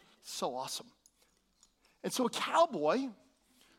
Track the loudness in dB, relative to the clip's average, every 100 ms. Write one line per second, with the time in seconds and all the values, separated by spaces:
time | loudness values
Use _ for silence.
0 | _ _ -14 -6 -6 -6 -8 -10 -12 _
1 | _ _ _ _ _ _ _ _ _ _
2 | -6 0 0 0 0 4 4 4 2 2
3 | 0 -8 _ _ _ _ _